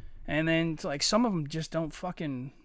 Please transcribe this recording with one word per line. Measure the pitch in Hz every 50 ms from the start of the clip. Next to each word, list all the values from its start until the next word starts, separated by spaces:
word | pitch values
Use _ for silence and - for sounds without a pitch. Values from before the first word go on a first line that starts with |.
| - - - - -
and | - - 151 160 165
then, | 165 165 165 165 156 151 -
like, | 180 143 143 -
some | - 208 214 247
of | 233 196
'em | 170 147
just | 139 147 160 156 -
don't | - 165 165 151 -
fucking, | - - 180 170 - 170 147 135 123 127 135 - - -